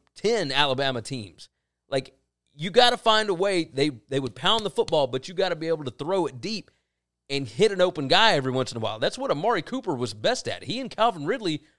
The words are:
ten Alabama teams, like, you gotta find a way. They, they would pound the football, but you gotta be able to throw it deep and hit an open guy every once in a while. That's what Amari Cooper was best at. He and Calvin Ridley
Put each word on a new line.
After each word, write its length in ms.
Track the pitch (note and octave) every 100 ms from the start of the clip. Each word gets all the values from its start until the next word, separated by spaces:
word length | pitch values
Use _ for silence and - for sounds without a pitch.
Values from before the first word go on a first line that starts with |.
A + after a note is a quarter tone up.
| _
ten 360 | - G3+ A#3 D3+
Alabama 500 | C3+ D3 C3 C#3 B2
teams, 460 | - C3 G2 - - _ _ _ _
like, 240 | C3+ C3 _ _ _ _
you 160 | C#3+ F3
gotta 260 | F#3 B3 A#3+
find 320 | A3+ G#3+ G#3
a 40 |
way. 300 | E3+ G3+ F#3
They, 260 | D3+ C3 D3+ A#2+ -
they 100 | C3
would 140 | C3
pound 300 | - F#3 A3+ G3+
the 40 |
football, 360 | - A3 D#3+ C3+
but 200 | C3 -
you 60 |
gotta 200 | F3 F#3 D#3+
be 120 | D#3+
able 160 | D#3+
to 60 | C#3
throw 340 | - C#3+ F#3+ D3
it 140 | B2
deep 300 | E3+ G#3+ - _ _ _ _ _ -
and 160 | C#3 C3
hit 240 | B2 G#3+
an 80 | F#3+
open 280 | F3+ D#3+ C3+
guy 240 | E3+ A3
every 180 | E3 C3
once 200 | B2+ B2+
in 40 | A#2
a 20 |
while. 180 | A2 A2
That's 180 | C3+ -
what 140 | C4+
Amari 320 | D3 G3+ G#3+
Cooper 320 | - C4 G#3
was 180 | C3 B2
best 360 | G#2 D#3+ B3+ -
at. 160 | F2+
He 160 | - A3
and 100 | B3+
Calvin 340 | - A#3 F3
Ridley 380 | C#3+ B3+ G3 D3+ -